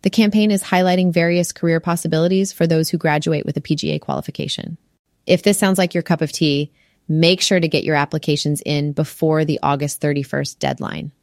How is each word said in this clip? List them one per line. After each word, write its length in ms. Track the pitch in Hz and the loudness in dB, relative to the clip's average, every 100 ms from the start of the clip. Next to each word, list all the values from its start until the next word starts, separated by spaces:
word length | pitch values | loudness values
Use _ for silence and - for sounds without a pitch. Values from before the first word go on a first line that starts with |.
The 80 | 196 | 0
campaign 400 | - 214 208 214 | 2 2 4 2
is 100 | 196 | 2
highlighting 500 | - 180 185 180 180 | 0 2 4 4 2
various 400 | 170 170 175 170 | 2 2 2 0
career 280 | - 170 165 | -2 0 0
possibilities 720 | 170 170 165 156 170 190 196 | 0 -2 0 0 2 2 0
for 140 | - 165 | 0 2
those 240 | 160 160 | 2 0
who 80 | 165 | 0
graduate 440 | 160 151 160 151 | 0 0 0 -2
with 140 | - 147 | -2 -6
a 40 | |
P 120 | - | -4
G 160 | 147 147 | -4 -2
A 40 | 151 | -4
qualification. 800 | - 67 - - - - - 165 _ _ _ _ - | -4 -6 -6 -8 -8 -6 -10 -12 _ _ _ _ 0
If 160 | 175 | 2
this 160 | 208 202 | 2 2
sounds 220 | 196 190 | 2 2
like 160 | 180 175 | 0 -2
your 80 | |
cup 180 | 165 165 | -2 -2
of 100 | 151 | -2
tea, 400 | - 156 143 147 _ _ _ - | 0 0 0 -2 _ _ _ -4
make 340 | 156 165 185 | 2 4 4
sure 180 | - 190 | 2 2
to 80 | 165 | 2
get 180 | 147 - | 0 0
your 100 | 151 | 0
applications 680 | 143 156 - 147 147 147 | 0 -2 -2 -2 0 -2
in 280 | - 147 147 | -2 -2 -2
before 540 | 143 156 - 160 156 156 | -2 -4 -2 0 2 0
the 160 | 151 | 0
August 360 | - 143 147 - | 0 0 -4 -4
thirty-first 600 | 151 143 139 139 143 - | -2 -2 -4 -6 -6 -6
deadline. 520 | 143 135 - - 143 _ | -6 -4 -8 -8 -12 _